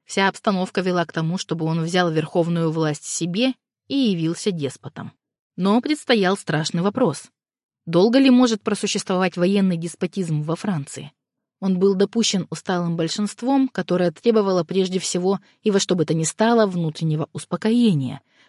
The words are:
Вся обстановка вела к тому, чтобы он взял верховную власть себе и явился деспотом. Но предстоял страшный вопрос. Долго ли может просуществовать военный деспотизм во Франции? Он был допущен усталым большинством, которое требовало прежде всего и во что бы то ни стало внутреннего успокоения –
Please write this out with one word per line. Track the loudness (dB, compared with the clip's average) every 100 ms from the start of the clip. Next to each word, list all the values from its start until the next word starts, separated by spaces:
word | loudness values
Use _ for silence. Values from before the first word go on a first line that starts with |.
Вся | -6 0 0
обстановка | 0 -2 -2 -2 -2
вела | 0 0 -2
к |
тому, | -2 -2 -4
чтобы | -4 -4
он | -2 -2
взял | 0 0 2
верховную | 0 0 0 0 0 0
власть | 0 -2 -4
себе | -8 -6 -4 0 0 -2 _ _ -6
и | 0
явился | 0 2 -2 -2 -4
деспотом. | -2 -4 -8 -14 -14 -14 -16 _ _ _ -2
Но | 2 2
предстоял | 0 -2 2 2 2 0
страшный | -2 -2 -2 -2
вопрос. | -2 0 0 0 -10 _ _ _ _ _ -2
Долго | 2 4 6
ли | 6
может | 6 4 2
просуществовать | -2 -4 -4 -4 -2 0 0 0
военный | 2 2 2 0
деспотизм | -6 -6 -6 -4 -2 -2
во | -2 -4
Франции? | -4 -4 -6 -12 -16 -18 _ _ _ _
Он | -2 2
был | 2
допущен | 2 0 0 0 -2 -4
усталым | -8 -4 -2 -2 -2
большинством, | -2 -2 -6 -4 0 2 0
которое | -2 -2 0 0
требовало | 0 2 2 2 0
прежде | 0 0 0 -2
всего | -4 -2 0 -2 -6 _
и | 0
во | 0
что | 2
бы | 0
то | 0
ни | 0
стало | -2 0 2 4 2
внутреннего | 0 -4 -2 -2 -2 -4
успокоения – | -10 -8 -4 0 4 4 2 -2 -8 -16 _